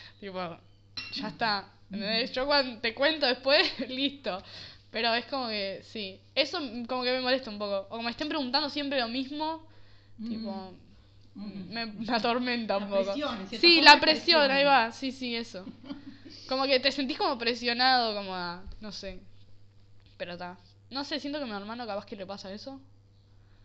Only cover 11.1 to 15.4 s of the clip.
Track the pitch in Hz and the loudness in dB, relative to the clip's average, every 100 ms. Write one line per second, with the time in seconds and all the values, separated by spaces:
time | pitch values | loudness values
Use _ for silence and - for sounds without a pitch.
11.1 | - - - 208 196 180 226 220 202 220 | -20 -20 -14 -12 -10 -10 -8 -8 -8 -2
12.1 | 233 233 240 247 240 214 202 202 196 196 | 0 2 0 0 -2 0 -2 0 0 0
13.1 | 214 294 220 190 220 339 330 294 294 320 | -2 -4 -6 -8 4 6 10 12 10 8
14.1 | 311 - 320 277 269 285 269 226 - 269 | 4 6 6 6 6 6 6 4 -2 -6
15.1 | 262 247 233 | -4 -4 -4